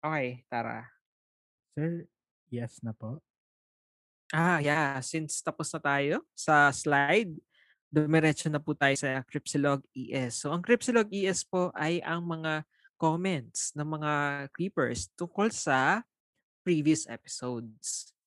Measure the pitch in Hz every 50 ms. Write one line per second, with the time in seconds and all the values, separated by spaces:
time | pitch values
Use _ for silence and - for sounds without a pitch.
0 | - 151 156 151 135 123 123 123 _ _ - 120 117 117 117 113 120 123 _ _
1 | _ _ _ _ _ _ _ _ _ _ _ _ _ _ _ 147 151 165 170 170
2 | 170 - _ _ _ _ _ _ _ _ 123 120 120 120 - - - 117 110 _
3 | - 110 127 160 _ _ _ _ _ _ _ _ _ _ _ _ _ _ _ _
4 | _ _ _ _ _ _ - 156 165 180 180 160 147 147 147 160 151 139 139 131
5 | 127 - - 160 160 147 - - - 165 156 - 160 - - 160 - 143 139 139
6 | 139 143 165 254 - _ _ - - - 156 147 147 143 131 - - 151 143 143
7 | 139 143 165 214 233 180 156 - _ _ _ _ _ _ _ _ _ _ - 151
8 | 151 151 156 160 156 156 147 - - 160 151 147 151 - 147 - 143 139 135 135
9 | - 139 131 131 127 _ - 147 _ - - 147 139 143 139 135 131 _ _ 131
10 | 131 - - 135 127 120 120 - - 147 151 175 175 - 240 240 - - 233 233
11 | 220 208 208 202 196 190 185 - - _ - 185 180 175 - - 151 156 170 175
12 | - - 165 170 170 170 165 160 160 160 156 156 151 _ _ _ _ _ _ _
13 | - 160 156 170 180 190 180 147 117 110 _ - - - - 147 147 151 156 151
14 | 151 151 151 143 147 143 143 143 139 139 _ - 170 196 - - 135 120 120 113
15 | 90 - _ - 175 175 _ - 202 226 214 - - 160 135 131 131 147 185 214
16 | 240 _ _ _ _ _ _ _ _ _ _ _ _ 185 175 156 143 151 156 156
17 | - - 117 - _ - - - 127 123 123 117 120 113 110 _ - - - -
18 | - - _ _ _